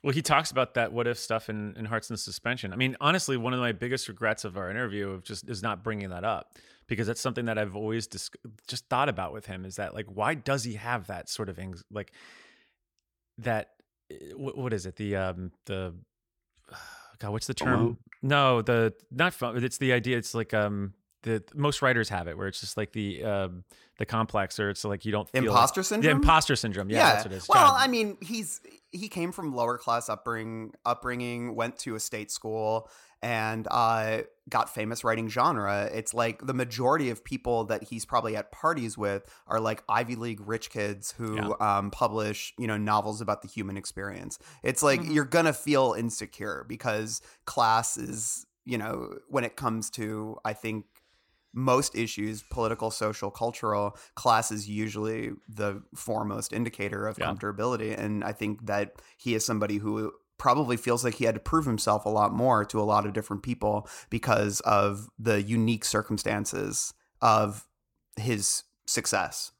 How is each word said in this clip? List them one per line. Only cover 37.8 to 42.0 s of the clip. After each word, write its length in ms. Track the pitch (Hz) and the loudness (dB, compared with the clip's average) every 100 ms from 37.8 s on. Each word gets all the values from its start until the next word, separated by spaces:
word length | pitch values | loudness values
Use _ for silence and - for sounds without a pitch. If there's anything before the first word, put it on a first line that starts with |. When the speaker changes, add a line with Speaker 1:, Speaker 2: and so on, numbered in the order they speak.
Speaker 3:
he's 220 | 110 117 | -4 -10
probably 320 | - 123 113 107 | -2 0 0 -4
at 160 | 104 | -6
parties 440 | - 156 165 117 104 | -2 0 0 -4 -2
with 280 | 104 101 - - - | -2 -2 -6 -20 -2
are, 100 | 110 | 0
like, 240 | 110 107 - | 0 -2 0
Ivy 260 | 107 120 | 0 0
League 260 | 120 117 104 101 | -4 -6 -8 -6
rich 240 | 113 - | -6 -6
kids 420 | 113 104 101 - - | -4 -4 -4 -10 -8
who, 160 | 113 | -6
Speaker 1:
Yeah. 440 | 107 104 - 107 101 | -4 -4 0 2 2
Speaker 3:
um, 120 | 101 | 0
publish, 640 | - | 0